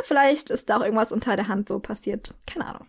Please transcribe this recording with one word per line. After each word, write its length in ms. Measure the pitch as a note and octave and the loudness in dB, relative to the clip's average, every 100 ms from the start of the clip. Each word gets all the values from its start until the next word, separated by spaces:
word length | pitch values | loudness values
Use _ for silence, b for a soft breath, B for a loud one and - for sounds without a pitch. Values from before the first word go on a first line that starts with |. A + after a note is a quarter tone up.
Vielleicht 480 | - C#4+ C#4 D4 - | 4 4 6 4 0
ist 180 | B3+ - | -4 0
da 80 | - | 0
auch 60 | |
irgendwas 280 | G3+ A3 A3 | 2 2 0
unter 240 | A3 B3 G3 | 0 0 0
der 120 | G3 | 0
Hand 200 | G3+ G#3 | -2 -2
so 100 | G3+ | -6
passiert. 560 | - G#3+ - G#3 - - - | -6 -8 -6 -6 -8 -14 -12
Keine 220 | F4 - | -10 -8
Ahnung. 200 | - | -10